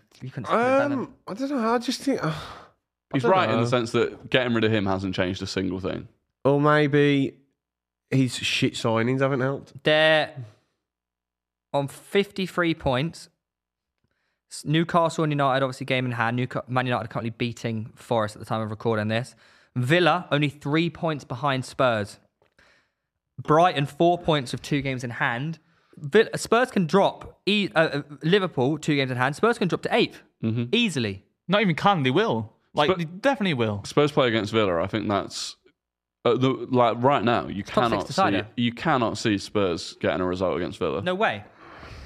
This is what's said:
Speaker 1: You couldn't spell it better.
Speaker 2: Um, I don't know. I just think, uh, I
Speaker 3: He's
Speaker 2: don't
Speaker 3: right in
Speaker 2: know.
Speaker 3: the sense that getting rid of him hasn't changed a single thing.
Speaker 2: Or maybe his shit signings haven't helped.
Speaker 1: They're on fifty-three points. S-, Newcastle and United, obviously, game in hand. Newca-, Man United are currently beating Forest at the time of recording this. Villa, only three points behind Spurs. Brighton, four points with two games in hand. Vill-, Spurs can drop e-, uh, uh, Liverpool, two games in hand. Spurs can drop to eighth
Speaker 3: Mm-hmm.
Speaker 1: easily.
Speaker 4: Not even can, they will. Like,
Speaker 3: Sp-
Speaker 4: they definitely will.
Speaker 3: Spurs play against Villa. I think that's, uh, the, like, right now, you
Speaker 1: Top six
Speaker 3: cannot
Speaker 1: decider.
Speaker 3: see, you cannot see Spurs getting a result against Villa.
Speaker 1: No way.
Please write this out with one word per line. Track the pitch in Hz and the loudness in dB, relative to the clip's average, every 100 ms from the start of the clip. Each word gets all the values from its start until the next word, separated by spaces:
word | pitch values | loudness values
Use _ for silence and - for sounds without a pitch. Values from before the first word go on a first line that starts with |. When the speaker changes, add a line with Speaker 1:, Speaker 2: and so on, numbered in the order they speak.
| _ _ | _ _
Speaker 1:
You | 127 | -14
couldn't | - - | -10 -2
spell | 208 | 0
it | 247 269 285 | 2 2 0
better. | |
Speaker 2:
Um, | 277 175 - - | -4 -6 -12 -14
I | |
don't | 196 277 | -8 -6
know. | 285 220 | -2 -2
I | 240 | -2
just | 233 240 | -2 -4
think, | - 247 | -4 -2
uh, | 156 | -2
I | 156 - - - _ _ _ _ | -6 -10 -16 -20 _ _ _ _
Speaker 3:
He's | - | 0
Speaker 2:
don't | 233 | 4
Speaker 3:
right | 190 156 | 4 4
in | 113 | 2
Speaker 2:
know. | |
Speaker 3:
the | 117 | 2
sense | 123 117 | 2 2
that | 117 110 - - | 2 0 -2 0
getting | 135 123 | 2 2
rid | 117 | 2
of | 110 | 4
him | 110 98 | 2 2
hasn't | 95 98 | 0 -2
changed | 92 92 95 | 0 -2 -2
a | 95 | -4
single | - 95 92 | -4 -2 -4
thing. | 92 80 85 _ _ _ | -4 -6 -10 _ _ _
Speaker 2:
Or | 131 143 | 0 4
maybe | 147 151 147 147 143 139 135 - _ _ _ _ _ _ _ | 4 4 4 4 4 2 0 -4 _ _ _ _ _ _ _
his | 131 131 | 0 0
shit | - - - 131 | -2 -4 0 -2
signings | - 120 113 117 131 | 0 0 0 0 0
haven't | 135 139 | 0 0
helped. | 131 139 - - | -2 -4 -10 -4
Speaker 1:
They're | - 156 156 156 143 - 113 _ _ _ _ _ _ _ _ _ _ _ _ | 0 4 4 4 2 -6 -16 _ _ _ _ _ _ _ _ _ _ _ _
on | 143 139 | -4 -4
fifty-three | - - 202 196 - 185 - 170 | -8 -4 -2 -2 -4 -4 0 0
points. | 160 143 127 160 - - _ _ _ _ _ _ _ _ _ _ _ _ | 0 0 0 -2 -6 -18 _ _ _ _ _ _ _ _ _ _ _ _
S-, | - | -10
Newcastle | - 156 170 180 165 165 | -2 0 2 2 2 0
and | 156 | 0
United, | 147 139 131 | 2 2 2
obviously, | 135 127 131 | 0 -4 -4
game | 131 127 | -2 -2
in | |
hand. | 120 113 123 | -2 -2 0
Newca-, | 123 139 - | -2 -6 -4
Man | 127 127 | -2 0
United | 120 | -2
are | 110 | -4
currently | - 117 | -6 -6
beating | 110 123 110 120 110 117 | -4 -6 -4 -6 -6 -8
Forest | - - 117 104 | -14 -2 0 0
at | - | -6
the | - | -6
time | 113 | -6
of | 107 | -4
recording | 107 120 110 107 | -4 -2 -2 0
this. | 113 127 - _ _ _ | -2 -4 -12 _ _ _
Villa, | - 123 170 165 170 - | -4 2 4 4 2 0
only | 147 147 | 0 0
three | 143 143 156 170 | -2 -2 0 0
points | - 165 151 | -2 -4 -6
behind | - 123 143 131 | -8 -6 -2 -2
Spurs. | 127 - 131 110 101 - _ _ _ _ _ _ _ _ _ _ _ - | -4 0 2 2 -2 -10 _ _ _ _ _ _ _ _ _ _ _ -8
Brighton, | - 151 180 139 143 | 2 4 4 2 -4
four | - 170 175 | 0 0 2
points | 175 151 123 | 0 -2 -2
with | 131 | -10
two | - 147 | -6 -4
games | 135 127 | -4 -6
in | 123 | -8
hand. | 117 143 120 151 160 _ _ _ - | -4 -4 -2 -6 -8 _ _ _ -14
Vill-, | 151 202 - - | 2 4 4 -2
Spurs | - 226 247 | 0 2 2
can | 220 165 | 0 2
drop | 196 165 - - - - | 4 4 0 -12 -8 -2
e-, | 208 190 | 0 2
uh, | 156 | 2
uh, | 156 143 143 147 | 2 0 -8 -6
Liverpool, | 156 202 185 156 127 156 | 0 2 2 0 0 0
two | - 143 | 0 0
games | 131 | 0
in | 123 | 0
hand. | 127 147 | -2 2
Spurs | 220 240 | 0 2
can | 180 | -2
drop | 208 | -2
to | - | 0
eighth | 240 175 - - _ | 0 0 -4 -20 _
Speaker 3:
Mm-hmm. | 113 113 120 | -4 -2 0
Speaker 1:
easily. | 226 233 139 110 95 - _ - | 0 0 -2 -4 -6 -14 _ -2
Speaker 4:
Not | 202 | 2
even | 214 | 2
can, | 147 202 190 | 2 2 4
they | 131 | 2
will. | 139 220 113 107 _ _ | 2 2 -2 -6 _ _
Like, | - 151 | 0 2
Speaker 3:
Sp- | 185 | 2
Speaker 4:
they | 160 | -4
definitely | 185 277 277 190 | -2 0 0 0
will. | 131 110 104 - | 0 -2 -2 -2
Speaker 3:
Spurs | - 147 | 2 2
play | 151 127 | 2 2
against | 110 104 | 2 0
Villa. | 110 101 85 | 2 2 2
I | 95 | 0
think | 113 95 | -2 -2
that's, | 101 - - - - _ _ _ _ _ _ 123 | -2 -2 -8 -10 -12 _ _ _ _ _ _ 0
uh, | 117 | 2
the, | 131 127 120 | 2 0 0
like, | 123 120 113 | 2 2 4
right | 123 139 | 2 2
now, | 113 113 69 | 2 0 -2
you | 98 | -8
Speaker 1:
Top | 101 - | -4 0
six | 117 | 0
Speaker 3:
cannot | 107 - | 0 -2
Speaker 1:
decider. | - 190 98 107 - | -2 0 0 -4 -2
Speaker 3:
see, | |
you | 117 | -2
cannot | 117 170 135 110 92 | -2 0 0 0 -2
see | 120 101 | 0 -2
Spurs | - 104 95 82 - - | -2 0 0 0 -6 -4
getting | 98 80 | -2 0
a | 90 | -2
result | 90 92 73 | -2 -2 -2
against | 85 - | -4 -4
Villa. | 87 69 | -4 -2
Speaker 1:
No | 139 | -4
way. | 185 214 104 - - - - - - | -2 -2 -4 -10 -20 -20 -20 -20 -18